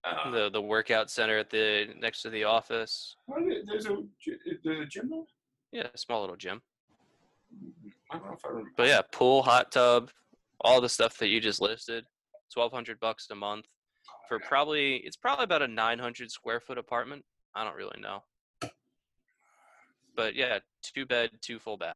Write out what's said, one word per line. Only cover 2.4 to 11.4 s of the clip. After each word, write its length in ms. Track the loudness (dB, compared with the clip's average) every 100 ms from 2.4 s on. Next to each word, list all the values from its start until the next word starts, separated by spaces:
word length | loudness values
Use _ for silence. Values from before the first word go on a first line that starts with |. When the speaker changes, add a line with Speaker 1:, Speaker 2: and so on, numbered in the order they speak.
Speaker 2:
office. 720 | 2 2 0 -6 -4 -8 -10 -18 -10
Speaker 1:
what 140 | -4
is 140 | -2 -4
it? 60 | -4
There's 180 | -6 -4
a 120 | -4 -6 _
gy-, 180 | -10 -8 -10 -6
there's 160 | -4 -4
a 40 | -6
gym 240 | -8 -8
there? 140 | -8 -10 _ _ _ _
Speaker 2:
Yeah, 160 | -10 -10
a 40 | -10
small 240 | -6 -4
little 140 | -4 -8
gym. 260 | -10 -10 _ _ _ _ _ _ _ _ _ -20 -20 -20 -20 _ _
Speaker 1:
I 60 | -12
don't 80 | -12
know 80 |
if 100 | -14 -10
I 40 |
remember. 220 | -10 -6 2
Speaker 2:
But 100 | 6
yeah, 140 | 6 4
pool, 320 | 4 6 8
hot 280 | 8 6 6
tub, 380 | 4 6 6 2 _ _ _ _ _
all 200 | 6 6
the 80 | 6
stuff 280 | 2 2 2
that 80 | 0
you 120 |
just 220 | 2